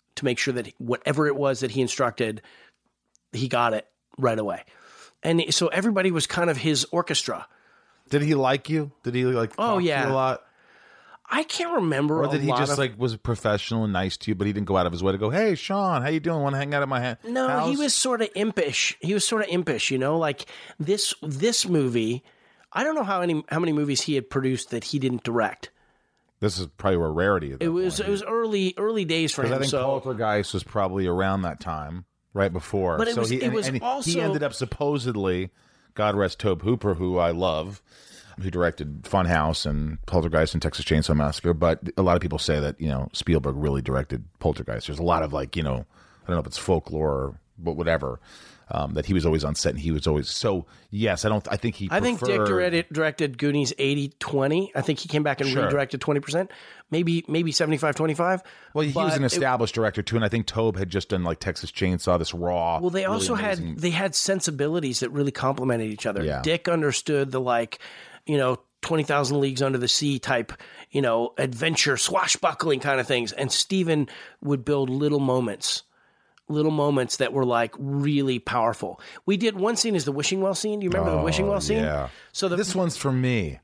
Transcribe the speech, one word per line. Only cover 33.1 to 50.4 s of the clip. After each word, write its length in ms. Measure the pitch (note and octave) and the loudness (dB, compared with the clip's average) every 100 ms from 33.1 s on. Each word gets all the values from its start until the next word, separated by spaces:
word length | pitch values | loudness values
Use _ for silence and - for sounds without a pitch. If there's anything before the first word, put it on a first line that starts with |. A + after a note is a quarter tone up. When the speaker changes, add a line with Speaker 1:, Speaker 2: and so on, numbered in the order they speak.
Speaker 2:
So 60 | A#3 | 0
Speaker 1:
was, 100 | A2+ | 0
Speaker 2:
he, 60 | B2+ | 0
Speaker 1:
it 80 | |
Speaker 2:
and, 100 | - | 0
Speaker 1:
was 140 | A3 F3 | 0 -2
Speaker 2:
and 80 | C3 | -2
he 60 | |
Speaker 1:
also 380 | A#3+ C#4 F#3+ E3+ | -2 -2 -2 0
Speaker 2:
ended 220 | E3 D3+ | 0 0
up 100 | C#3+ | -2
supposedly, 960 | - B2+ - D3 D3 A#2+ A2 F#2+ F2+ F#2+ _ _ _ _ | -4 -6 -2 0 0 -2 -2 0 0 -2 _ _ _ _
God 200 | - G#2+ | 0 2
rest 260 | G2+ F#2+ - | 2 0 0
Tobe 220 | G#2+ F2 | 0 0
Hooper, 320 | G2 A#2+ G#2 | 0 0 0
who 220 | E2+ F2+ F2+ | 0 0 2
I 140 | E2+ | 2
love, 500 | E2+ F#2 D#2 E2+ G2 _ - - - - - | 2 2 0 -4 -10 _ -20 -20 -20 -20 -10
who 100 | F#2 | -4
directed 520 | F2 F2 - D2 D2 | 0 0 0 -8 -10
Funhouse 640 | - G2 F2 E2+ D#2 D#2+ - | -2 0 4 4 2 0 -2
and 380 | C#2+ D2+ D#2 - | -2 -2 -4 0
Poltergeist 480 | F2+ E2 D#2 D#2 | 2 4 4 2
and 80 | D#2+ | 2
Texas 220 | D#2 - - | -2 -2 0
Chainsaw 280 | D#2 D2+ | 2 4
Massacre, 380 | D2 D2 D2+ E2+ | 4 2 0 0
but 260 | E2 E2+ D#2+ F2+ - | 2 2 2 -2 0
a 40 | |
lot 140 | F#2 F2 | 4 4
of 60 | |
people 160 | F2 D#2 | 2 -2
say 200 | - D2+ | 0 0
that, 220 | C#2+ - | 0 -2
you 80 | D#2+ | -2
know, 200 | C2+ C2+ | -2 -4
Spielberg 420 | - - D#2+ C2+ C2+ | -4 2 2 2 0
really 260 | D2 C#2 | 0 0
directed 420 | C2 C2 C2+ B1+ - - | 0 -2 -2 -6 -8 -4
Poltergeist. 460 | E2 C#2+ - A1+ - | -2 -2 -4 -8 -6
There's 100 | D2 | -2
a 40 | |
lot 180 | E2+ E2 | 2 2
of, 100 | D#2 | 2
like, 200 | D2 C2+ | -2 -4
you 80 | F2 | -2
know, 220 | D2+ B1+ - - - _ | -2 -2 -6 -16 -20 _
I 20 | - | -4
don't 100 | F2 | -2
know 40 | |
if 60 | B1 | -2
it's 100 | - | -4
folklore 520 | - E2+ - D#2 D#2 | 0 0 0 -2 0
or 220 | C#2 C2+ - _ - | 0 -4 -8 _ -10
wh-, 140 | E2+ D#2 | -6 -2
whatever, 440 | E2 D#2+ C2+ B1 - - - - - | 0 0 0 -8 -14 -20 -20 -20 -6
um, 240 | - D2 | -4 -2
that 100 | D2 | -2
he 80 | D#2 | 0
was 140 | F#2+ D#2+ | 2 4
always 180 | D#2 | 2
on 100 | D2 | 0
set 180 | D2+ - | -2 -2
and 60 | C2 | -2
he 100 | D#2 | -2
was 140 | D#2 D#2+ | 0 2
always, 240 | D2+ C2+ | 0 0
so 340 | - | -2